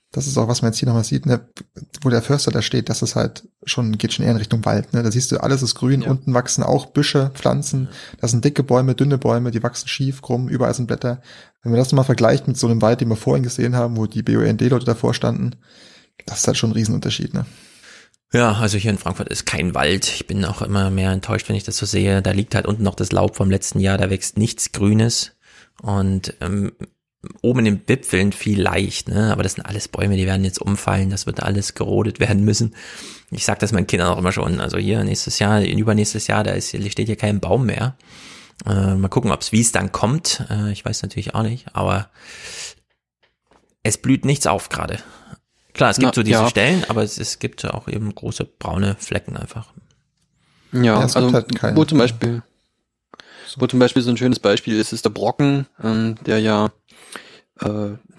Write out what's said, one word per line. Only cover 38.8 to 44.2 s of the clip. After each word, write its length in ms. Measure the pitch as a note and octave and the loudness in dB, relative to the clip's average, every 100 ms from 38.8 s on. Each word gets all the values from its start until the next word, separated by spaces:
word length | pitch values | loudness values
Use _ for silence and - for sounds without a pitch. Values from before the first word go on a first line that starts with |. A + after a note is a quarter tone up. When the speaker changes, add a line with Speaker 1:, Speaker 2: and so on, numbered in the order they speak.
| F#2+ F#2+ | 2 2
Speaker 2:
mal 140 | G2 | 2
gucken, 220 | - A2 | 0 0
ob's, 200 | - - | -2 0
wie's 220 | A2 A#2 | 2 2
dann 180 | - F#2+ | 0 -2
kommt. 540 | - G#2+ D3+ - - - | -2 0 0 -2 -4 -4
Äh, 220 | G#2 G#2 | -2 -2
ich 140 | G2+ - | -4 -6
weiß 160 | G#2+ | -6
natürlich 340 | G2+ - - A2 | -6 -8 -4 -2
auch 80 | |
nicht, 220 | A2 B2 - F#2 | -2 -4 -8 -4
aber 340 | F#2+ F#2+ G2+ _ - - - - - - _ _ _ _ _ _ _ _ _ _ | -2 -2 -4 _ -20 -18 -16 -14 -14 -16 _ _ _ _ _ _ _ _ _ _
es 140 | A2 - | -4 -2
blüht 260 | B2 C3+ | 0 2